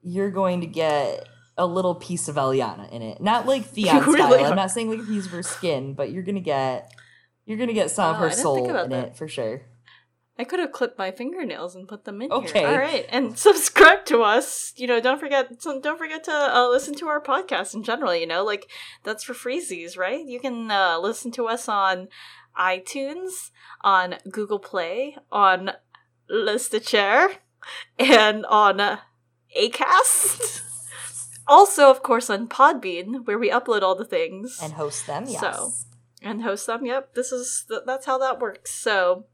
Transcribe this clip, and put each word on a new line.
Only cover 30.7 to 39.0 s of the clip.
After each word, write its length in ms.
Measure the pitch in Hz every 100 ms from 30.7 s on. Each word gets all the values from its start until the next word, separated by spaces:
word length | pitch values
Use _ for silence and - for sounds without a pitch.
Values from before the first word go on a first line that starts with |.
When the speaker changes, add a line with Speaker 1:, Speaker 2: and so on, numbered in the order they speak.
| - - - - - - - -
Speaker 2:
Also, 380 | 294 392 - 277
of 140 | 262
course, 260 | - 240 247
on 180 | 196 233
Podbean, 800 | - 277 302 202 175 185 262 233
where 140 | 208
we 100 | 226
upload 320 | 240 247 214
all 140 | 190 185
the 100 | 226
things. 540 | 180 165 190 226 -
Speaker 1:
And 120 | 156
host 340 | 151 147 143 -
them, 180 | 147 254
Speaker 2:
So, 60 |
Speaker 1:
yes. 540 | 214 190 - - - - _ _ _
Speaker 2:
and 220 | 202 208
host 240 | 226 202 -
them, 180 | 233 262
yep. 300 | 262 262 240
This 160 | 254
is, 340 | 254 240 - -
th-, 140 | 220 240
that's 180 | 262 269
how 140 | 262
that 200 | 262 254
works, 300 | 240 - -
so. 560 | - - 202